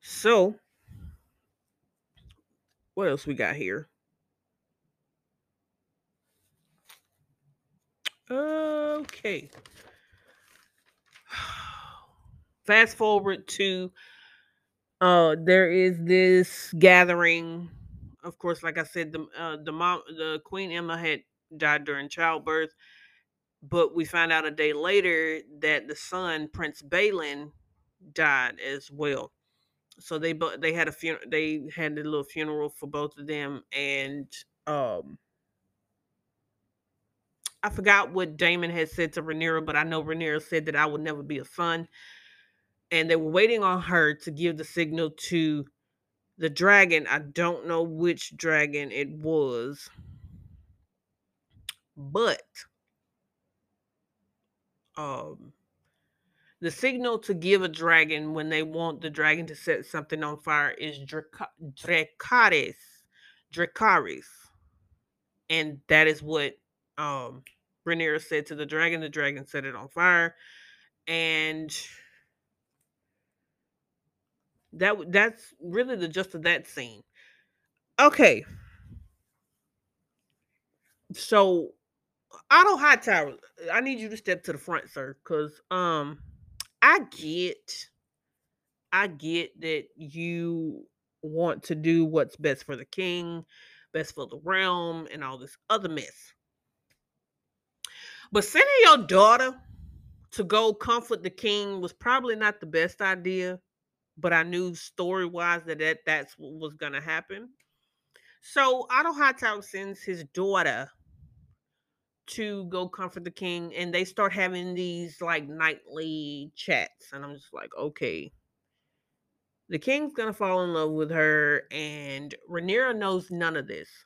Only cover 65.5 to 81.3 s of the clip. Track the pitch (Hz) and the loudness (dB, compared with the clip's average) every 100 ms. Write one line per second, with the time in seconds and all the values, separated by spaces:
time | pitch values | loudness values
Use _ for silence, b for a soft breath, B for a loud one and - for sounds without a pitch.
65.5 | 160 156 143 _ 156 156 151 147 156 143 | -4 -2 -8 _ 4 4 2 -4 -4 -4
66.5 | - _ _ _ - 151 139 123 127 - | -8 _ _ _ -10 -6 -6 -8 -16 -20
67.5 | _ _ _ - 170 165 151 - 156 143 | _ _ _ -4 -2 0 -2 -2 -4 -4
68.5 | 147 147 156 170 165 156 147 143 143 139 | -10 -6 0 0 0 -6 -4 -4 -4 -10
69.5 | 143 135 120 135 - 180 175 165 - B | -10 -8 -12 -12 2 4 6 2 -4 B
70.5 | B B B B _ - 165 165 160 156 | B B B B _ -6 -4 0 0 -2
71.5 | 160 156 - B B B B B _ _ | -4 -8 -12 B B B B B _ _
72.5 | _ _ _ _ _ _ _ _ _ _ | _ _ _ _ _ _ _ _ _ _
73.5 | _ _ _ _ _ _ _ _ _ _ | _ _ _ _ _ _ _ _ _ _
74.5 | _ _ 165 185 208 165 185 214 220 - | _ _ -2 0 0 2 4 4 0 -20
75.5 | _ 175 185 254 233 170 160 185 170 160 | _ -6 -2 -2 -2 -4 -4 -6 -4 0
76.5 | 165 - - 123 107 _ b b b b | 0 -2 -12 -12 -14 _ b b b b
77.5 | b b _ _ - 285 - 233 113 - | b b _ _ 6 6 10 8 8 -2
78.5 | B B B B B - _ _ _ _ | B B B B B -20 _ _ _ _
79.5 | _ _ _ _ _ _ _ _ _ _ | _ _ _ _ _ _ _ _ _ _
80.5 | _ _ _ _ _ _ - - | _ _ _ _ _ _ -14 2